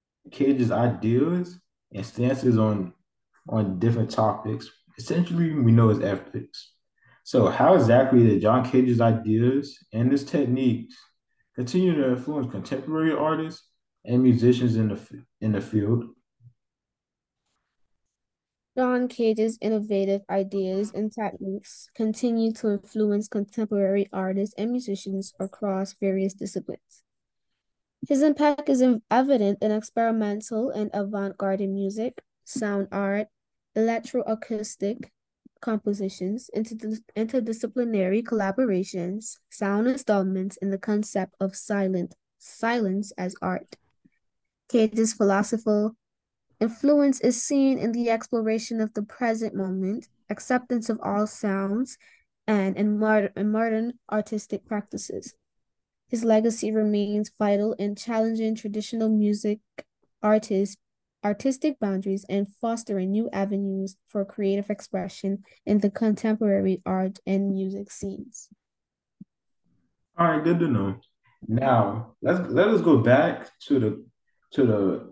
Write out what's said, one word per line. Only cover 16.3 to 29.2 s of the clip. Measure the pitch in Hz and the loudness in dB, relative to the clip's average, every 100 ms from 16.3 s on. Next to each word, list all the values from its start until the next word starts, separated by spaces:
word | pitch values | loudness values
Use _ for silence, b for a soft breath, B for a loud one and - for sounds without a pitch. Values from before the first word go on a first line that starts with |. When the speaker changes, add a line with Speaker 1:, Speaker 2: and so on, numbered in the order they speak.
| _ - _ _ _ _ _ _ _ _ _ _ _ _ _ _ _ _ _ _ _ _ _ _ 254 | _ -20 _ _ _ _ _ _ _ _ _ _ _ _ _ _ _ _ _ _ _ _ _ _ -2
Speaker 2:
John | 254 247 247 | 0 2 -2
Cage's | - 226 220 220 220 | 0 0 2 0 0
innovative | 214 214 214 196 196 196 196 | -2 -2 0 0 0 -2 -2
ideas | 196 196 196 185 190 214 | -4 -2 -2 -2 -2 -4
and | - 214 | -4 -6
techniques | - 202 - 190 202 - - - - | -4 -8 -6 -8 -8 -10 -18 -12 -4
continue | 220 214 247 226 226 | -4 0 0 0 0
to | 220 220 | -2 -2
influence | 202 - 214 208 208 214 | -4 -4 -2 0 0 -2
contemporary | 208 202 - 214 202 196 202 196 | -6 -6 -4 -2 0 2 2 -2
artists | 190 190 196 208 - | -4 -4 -2 -4 -4
and | 226 | -4
musicians | 247 247 196 196 196 196 - | -4 -4 -8 -6 -6 -6 -8
across | 196 - 202 190 196 | -10 -6 -4 -2 -4
various | - 196 190 190 | -4 -2 0 -2
disciplines. | - 196 190 - - _ - _ _ _ _ _ _ _ _ _ - - | -4 -8 -8 -10 -14 _ -20 _ _ _ _ _ _ _ _ _ -10 0
His | 277 | 2
impact | 302 285 294 294 294 | 4 4 2 2 0
is | 262 | 4
in-, | 254 226 - | 4 2 2
evident | 233 | 2